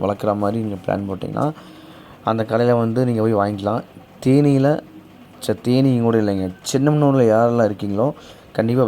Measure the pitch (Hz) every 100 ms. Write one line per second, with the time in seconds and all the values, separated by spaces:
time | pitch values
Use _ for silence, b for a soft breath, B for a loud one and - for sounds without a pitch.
0 | 95 101 110 104 101 113 110 98 - 98
1 | 101 92 - 107 143 151 B B B B
2 | B B - 113 110 113 120 120 113 117
3 | 127 113 110 107 101 104 101 117 - -
4 | - - 131 139 147 135 139 151 - -
5 | - - - - - 110 120 127 135 123
6 | 117 113 104 98 92 95 - 131 143 151
7 | 143 135 117 110 120 120 107 98 101 101
8 | 131 - B B B - 113 123